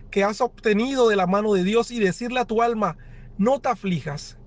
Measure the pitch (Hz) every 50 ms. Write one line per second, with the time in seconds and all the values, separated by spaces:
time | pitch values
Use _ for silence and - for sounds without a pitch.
0 | - - - 202 196 208 208 - 254 240 - - - 220 208 208 240 269 277 254
1 | 233 220 208 196 180 175 196 208 214 214 202 185 180 196 220 233 233 - 240 233
2 | 202 180 175 - 240 233 254 254 226 - 214 226 233 240 233 220 208 170 147 -
3 | - - - - - - - - 196 247 277 254 - 269 220 - - 190 175 139
4 | - 156 143 147 - - - - -